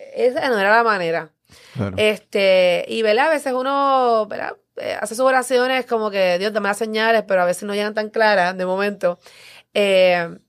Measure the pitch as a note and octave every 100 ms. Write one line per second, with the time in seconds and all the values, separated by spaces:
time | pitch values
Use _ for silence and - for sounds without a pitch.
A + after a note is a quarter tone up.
0 | - - A#3+ C4 C#4+ A3 G3 A3+ A#3 G3+
1 | E3+ E3 D#3+ _ _ - - - G2+ F#3+
2 | G#3+ G#3 _ G#3+ G3 F#3 F3+ F3 - A3+
3 | A3 A3 D4 D4+ C#4+ B3+ C4 C#4 C#4 C4+
4 | B3 A3+ G#3 - - - _ - - -
5 | G#3 A3 C4 C4 B3 B3+ B3+ C4 B3 A#3
6 | G#3+ G3 F#3 F3+ G3+ G#3 G3+ G3+ A3+ A3
7 | A3 A3+ G3+ F#3+ F3+ F3+ G#3 G3+ G#3 G#3+
8 | G#3+ A3 G#3+ G3+ F3 F#3 F#3 F#3+ G3+ G3
9 | F3+ F3 - - - - _ - G3+ F#3+
10 | F#3 F3 E3+ E3+